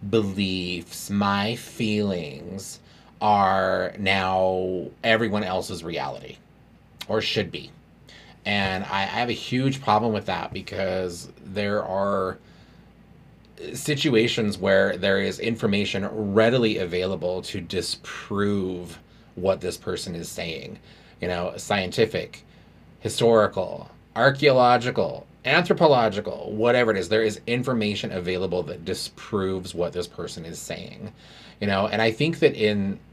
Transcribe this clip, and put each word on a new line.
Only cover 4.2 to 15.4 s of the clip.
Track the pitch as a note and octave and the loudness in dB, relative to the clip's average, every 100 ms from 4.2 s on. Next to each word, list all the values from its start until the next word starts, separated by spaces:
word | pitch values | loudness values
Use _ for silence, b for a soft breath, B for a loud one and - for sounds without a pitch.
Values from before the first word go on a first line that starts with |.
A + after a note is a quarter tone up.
| F#2 F#2 F#2 F#2 F#2 F#2 E2 - | 2 2 2 2 -2 -4 -6 -4
everyone | A2+ A2 A2+ G#2 G2 | 2 2 2 0 0
else's | F#2 - F2+ | -2 -4 -8
reality, | E2 D#2+ C2+ B1 - - - - - - _ - - | -6 -6 -6 -8 -14 -20 -20 -20 -20 -20 _ -20 -4
or | A2 | -2
should | - - F#2 | 0 -2 -2
be. | D#2+ - - - - - B B B - | -6 -14 -20 -20 -20 -20 B B B -2
And | G2+ G2 F#2+ G2 | 0 0 -2 -4
I, | G2 | -2
I | G2 A2 | -2 -2
have | A#2+ | -2
a | |
huge | A#2 - B2+ C3+ C3+ | -4 -2 0 0 0
problem | - G#2+ A#2 | 2 2 4
with | G#2+ F#2+ | -2 -2
that | F2 - | -4 -4
because | F#2+ F#2 F#2+ F#2+ F#2 F#2 F2 - - | -8 -10 -4 -2 -2 -4 -6 -14 -18
there | - F#2+ G2+ G#2 | -10 -4 -2 -2
are | - F#2+ G2 G2 F#2+ F#2 B B B B B B - - - - - - - | -2 -2 0 0 -2 -4 B B B B B B -20 -20 -20 -20 -20 -16 -12
situations | - - C#3+ D#3 A#2 A#2 - G#2+ G2 | -8 -2 0 4 4 4 2 -2 0
where | F#2+ F#2+ G2 F2+ | 4 4 4 2
there | G2 G2 | 2 2
is | G2 F#2 | 0 -2